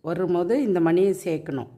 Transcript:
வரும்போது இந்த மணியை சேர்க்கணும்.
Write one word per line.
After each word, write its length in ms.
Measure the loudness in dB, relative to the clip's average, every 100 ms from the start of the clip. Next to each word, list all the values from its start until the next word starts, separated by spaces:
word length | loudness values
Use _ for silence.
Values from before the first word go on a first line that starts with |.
வரும்போது 520 | -8 -4 -2 0 0 0
இந்த 180 | 2 2
மணியை 340 | 4 4 2
சேர்க்கணும். 560 | 0 -4 -6 -4 -8 -10